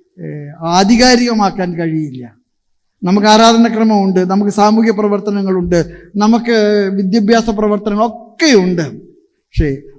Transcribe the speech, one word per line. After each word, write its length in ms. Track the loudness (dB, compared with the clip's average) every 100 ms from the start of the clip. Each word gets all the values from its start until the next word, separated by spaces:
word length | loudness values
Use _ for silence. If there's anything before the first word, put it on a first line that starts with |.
| _ -18
ഏഹ്, 340 | -14 -14 -16 -12
ആധികാരികമാക്കാൻ 1160 | -2 2 4 4 4 2 2 0 -2 -2 -6 -4
കഴിയില്ല. 640 | -4 -4 -6 -10 -18 _ _ _ _ _ _ _
നമുക്ക് 240 | -2 2 4
ആരാധനക്രമമുണ്ട്, 1040 | 6 6 4 2 0 0 0 0 0 0
നമുക്ക് 220 | 0 -2
സാമൂഹ്യ 400 | 0 2 2 2
പ്രവർത്തനങ്ങളുണ്ട്, 1080 | 0 0 -2 -4 -4 -2 -2 0 -2 -2 -8 -12 -2
നമുക്ക് 720 | 0 0 0 0 0 0 -2
വിദ്യാഭ്യാസ 560 | -4 -2 0 2 2 0
പ്രവർത്തനങ്ങളൊക്കെയുണ്ട്. 1500 | -2 -2 -2 -2 -2 -4 -6 -16 -4 2 2 2 -2 -6 -10
പക്ഷേ 800 | -20 _ _ _ _ -4 -4 -4 -12